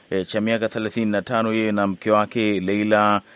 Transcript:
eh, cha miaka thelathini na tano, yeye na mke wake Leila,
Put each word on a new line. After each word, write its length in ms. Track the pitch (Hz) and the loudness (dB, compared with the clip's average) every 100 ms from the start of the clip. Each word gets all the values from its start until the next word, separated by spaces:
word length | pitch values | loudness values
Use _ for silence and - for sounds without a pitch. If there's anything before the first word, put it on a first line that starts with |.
| - | -6
eh, 160 | 95 90 | -4 -2
cha 160 | 107 | -2
miaka 280 | 110 113 110 | 0 -2 -2
thelathini 420 | 117 107 120 107 | -4 -4 -2 0
na 100 | 101 | -2
tano, 320 | 92 117 110 | -2 -2 0
yeye 180 | 110 110 | 0 0
na 160 | 104 101 | 0 -2
mke 240 | 92 107 | -2 0
wake 480 | 107 104 120 107 101 | 2 2 0 0 0
Leila, 600 | 90 104 107 107 107 104 - | 0 0 2 4 4 2 -2